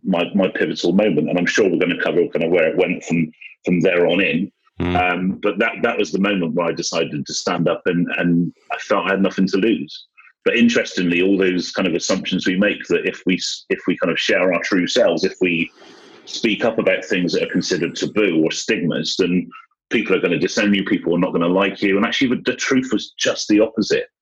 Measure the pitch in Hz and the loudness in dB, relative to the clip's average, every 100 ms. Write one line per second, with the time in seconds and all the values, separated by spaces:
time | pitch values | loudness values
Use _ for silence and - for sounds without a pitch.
0 | - 87 85 98 92 - 87 80 87 90 | -2 -2 0 0 0 0 -2 0 0 2
1 | 107 76 78 87 87 - 98 82 87 87 | 2 2 0 0 0 2 2 2 0 0
2 | 87 80 82 - 82 90 80 80 90 87 | 0 0 0 0 0 2 2 2 0 -2
3 | - 85 80 - - - - 90 82 87 | -2 -2 -2 -6 -20 -10 -2 2 2 2
4 | 87 87 95 80 98 _ _ _ 87 90 | 2 2 0 0 -4 _ _ _ -2 0
5 | 90 90 92 92 104 98 113 - 117 117 | 0 0 -2 -2 -2 0 -2 0 -2 0
6 | 104 98 98 101 85 90 85 82 85 82 | -2 0 0 0 -2 -2 -2 -2 -4 -4
7 | 78 76 67 - - 87 85 82 - 87 | -4 -4 -8 -6 -4 0 0 0 0 0
8 | 90 - 87 85 85 - _ - - 101 | -2 0 2 2 0 -4 _ -10 -2 -2
9 | 90 98 95 - 95 95 107 107 73 - | 0 0 0 2 0 2 2 0 -4 -14
10 | - _ - _ - 120 117 117 107 - | -20 _ -20 _ -2 4 4 4 -2 -2
11 | 90 87 92 98 92 90 85 - 95 82 | 0 2 2 4 2 2 -2 -2 0 -2
12 | - 95 - 92 95 92 101 - - 87 | -2 -2 -2 -2 -2 0 0 0 -2 0
13 | 92 - - 92 - - - 92 - 87 | 0 -4 -2 -2 -2 -8 -6 -4 -2 -2
14 | 87 80 - 101 92 90 - 98 87 - | -2 -2 0 2 2 0 0 0 0 2
15 | 107 80 92 - 92 85 82 - - - | 2 2 -2 0 0 0 -4 -8 -20 -20
16 | - - - - 117 98 117 113 98 95 | -20 -20 -14 -4 -2 0 0 2 2 0
17 | - 95 87 78 - 92 85 85 82 - | 0 -2 0 0 0 -2 -2 -2 -2 -4
18 | - 104 104 80 80 - - 110 85 76 | -4 0 2 2 0 -2 -2 -2 0 -2
19 | - - 87 90 87 - - _ _ 123 | -4 -4 -2 -2 -2 -14 -20 _ _ -4
20 | 104 110 92 - - - 104 101 95 92 | 0 0 0 0 -2 0 2 2 2 -2
21 | - 85 90 85 85 90 98 - 101 98 | 0 0 0 0 2 2 0 0 0 2
22 | 113 - 135 120 - 120 - 131 127 104 | 0 0 0 0 -2 -4 0 0 0 -4
23 | - - - 110 - 104 110 - 101 - | -4 -6 -4 -2 2 4 4 0 0 0
24 | - _ | -2 _